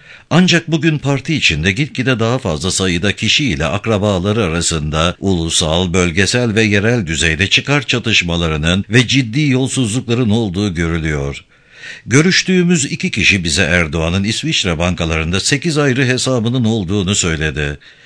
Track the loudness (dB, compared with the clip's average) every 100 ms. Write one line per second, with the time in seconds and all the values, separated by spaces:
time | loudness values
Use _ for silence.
0 | -20 -20 0 2 4 2 2 2 2 0
1 | -2 -2 -2 -2 0 0 0 0 -2 -2
2 | -2 0 0 0 -2 -2 -2 -2 0 0
3 | 0 -2 0 0 0 0 -2 -2 -2 0
4 | 2 0 0 0 0 0 -2 -2 -2 0
5 | 0 0 0 0 0 -2 0 0 0 0
6 | 0 2 0 2 0 2 2 2 2 0
7 | -2 -2 0 0 0 0 0 -2 0 -2
8 | 0 0 0 0 0 0 0 0 2 2
9 | 2 0 0 0 2 2 0 0 -2 -2
10 | -2 0 2 2 0 0 -2 0 0 0
11 | -2 -2 -4 -8 -14 _ _ -20 -18 -16
12 | 0 2 4 2 2 2 4 2 0 -4
13 | -4 0 0 2 0 0 2 2 0 0
14 | 0 0 -2 -2 -2 -2 -2 0 -2 -2
15 | -2 -2 -2 -2 -2 -2 0 0 0 2
16 | 0 0 0 0 0 0 2 0 0 0
17 | 0 0 0 0 -2 -2 -4 -6 -14 -20